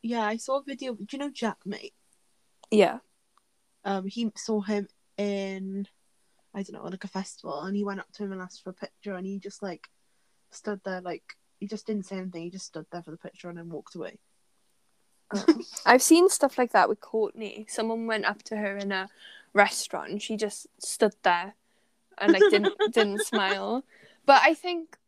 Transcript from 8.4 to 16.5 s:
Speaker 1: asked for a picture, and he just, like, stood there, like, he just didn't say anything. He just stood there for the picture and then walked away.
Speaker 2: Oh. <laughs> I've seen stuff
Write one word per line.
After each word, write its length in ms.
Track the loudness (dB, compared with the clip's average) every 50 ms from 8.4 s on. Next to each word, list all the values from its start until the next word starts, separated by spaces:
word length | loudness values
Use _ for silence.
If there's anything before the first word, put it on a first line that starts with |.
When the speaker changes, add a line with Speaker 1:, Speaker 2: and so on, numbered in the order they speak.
Speaker 1:
asked 220 | -12 -14 -16 -16 -16
for 80 | -16
a 20 | -14
picture, 400 | _ -14 -14 _ _ -12 -10 -10
and 100 | -8 -8
he 140 | -8 -8 -10
just, 220 | -10 -12 -14 -10
like, 260 | -10 -10 -10 -10 -14 -20 _ _ _ _ _ _ _ _ _ _ _ _
stood 300 | _ -12 _ -8 -8 -6 _
there, 180 | -8 -8 -8
like, 340 | -6 -8 -8 -10 _ _ -20 _ _ _ _ _
he 80 | -10 -8
just 180 | -8 -10 -6
didn't 200 | -4 -4 -4 -4
say 120 | -6 -8 -8
anything. 260 | -8 -8 -8 -8 -10
He 60 | -10
just 160 | -10 -12 -14
stood 200 | -12 _ -14 -14 _
there 120 | -12 -14 -12
for 80 | -12
the 60 | -16 -14
picture 320 | _ -18 _ -14 -14 -14
and 80 | -12 -12
then 120 | -12 -10
walked 260 | -12 -12 -12 -12 -12
away. 220 | -10 -10 -10 -12 -14 _ _ _ _ _ _ _ _ _ _ _ _ _ _ _ _ _ _ _ _ _ _ -8
Speaker 2:
Oh. 120 | 0 2 2 2 2 0 -12
<laughs> 160 | -14 -4 4
I've 160 | 6 6 6
seen 280 | 8 8 8 8 8 6
stuff 280 | 6 4 0 0